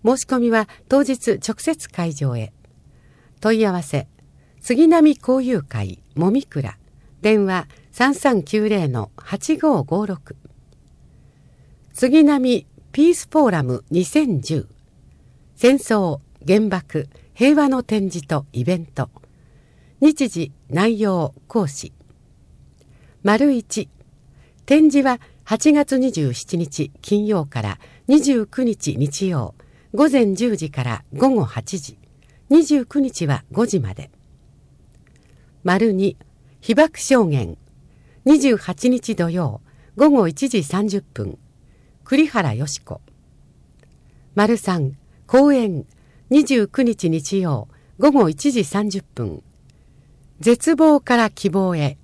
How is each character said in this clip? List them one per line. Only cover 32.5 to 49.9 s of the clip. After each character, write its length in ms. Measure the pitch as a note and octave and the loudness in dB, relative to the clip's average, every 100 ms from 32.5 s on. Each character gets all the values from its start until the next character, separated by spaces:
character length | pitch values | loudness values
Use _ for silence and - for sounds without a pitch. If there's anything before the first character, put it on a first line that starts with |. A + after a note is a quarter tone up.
| D4+ | 2
十 220 | D#4 D4 A#3+ | 4 -2 -2
九 140 | D4 | -2
日 260 | C4 - D#3+ | -4 -4 -4
は 180 | C3+ _ | -4 _
五 140 | - A#3 | -4 -2
時 140 | F#3 | -2
ま 140 | G#2 | -4
で。 180 | F#2+ - _ _ _ _ _ _ _ _ _ _ _ _ _ _ _ | -10 -16 _ _ _ _ _ _ _ _ _ _ _ _ _ _ _
丸 280 | F3 F#3 A3+ | -2 0 0
二。 260 | F#3 G3 - - _ _ _ | 0 -2 -4 -20 _ _ _
被 140 | - A3+ | -2 2
爆 240 | D#4 - | 2 0
証 260 | - C4 F#3 | 0 2 2
言。 300 | C#3+ F2+ E2 _ _ _ _ _ _ C4 | 0 -4 -10 _ _ _ _ _ _ 2
二 140 | D4+ | 4
十 180 | C4+ G#3+ | 4 0
八 320 | - F3 B3 | -4 -2 0
日 260 | B3 - E3+ | -2 -4 -4
土 140 | E3+ | -4
曜、 320 | F3 D#3 G2+ _ _ - - | -2 -4 -6 _ _ -20 2
午 140 | D4+ | 4
後 160 | C#4 F3 | 4 2
一 220 | C#3+ C4+ | -2 -4
時 140 | A3 | -2
三 240 | C#3+ F#3 G#3 | -2 -4 -4
十 140 | G3 | -6
分。 360 | - - G2+ D2+ _ _ _ _ _ _ | -8 -10 -10 -10 _ _ _ _ _ _
栗 240 | - C#4 D#4 | -2 0 0
原 260 | A#3+ D#3+ | 0 -2
よ 140 | A2 C#3+ | -4 -8
し 120 | - | -10
子。 220 | - - _ _ _ _ _ _ _ _ _ _ _ _ _ G3+ | -14 -18 _ _ _ _ _ _ _ _ _ _ _ _ _ -2
丸 220 | G#3+ A#3 | 0 0
三。 380 | - F3+ C3+ C#3 _ _ - | -2 -4 -4 -8 _ _ 0
公 260 | B3+ D4 | 4 4
演。 320 | C4+ A3 D#3+ - _ _ _ _ | 4 0 -6 -10 _ _ _ _
二 140 | C#4 | 2
十 240 | C#4 C4 G3+ | 2 0 0
九 160 | - | 0
日 260 | A#3+ A3 E3+ | -2 0 -2
日 320 | D#3+ D3 G3 | -4 -4 -4
曜、 260 | F3+ B2 - - _ - | -2 -4 -8 -20 _ 0
午 140 | C4+ | 2
後 180 | C#4 F3+ | 4 0
一 220 | D#3 C#4+ | 0 -2
時 120 | A#3+ | -2
三 260 | D#3 G3 G#3+ | -2 -4 -4
十 140 | F#3+ - - | -8 -10 -10
分。 260 | G#2+ D#2+ _ _ _ _ _ | -10 -10 _ _ _ _ _